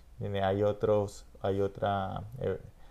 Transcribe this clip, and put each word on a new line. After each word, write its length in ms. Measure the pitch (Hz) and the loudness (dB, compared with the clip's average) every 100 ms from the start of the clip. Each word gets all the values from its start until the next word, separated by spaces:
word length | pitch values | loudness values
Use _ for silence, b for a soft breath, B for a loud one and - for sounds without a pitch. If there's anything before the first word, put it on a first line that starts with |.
| b - | b -10
Tiene, 260 | 104 98 | -4 0
hay 200 | 95 101 | 2 4
otros, 640 | 104 104 107 104 101 - - - | 2 2 4 4 2 -6 -20 -6
hay 200 | 101 98 | -2 2
otra, 600 | 98 - 104 98 95 98 104 117 | 0 0 0 0 -2 -6 -8 -6
eh, 200 | 98 92 - - b | -4 -4 -8 -18 b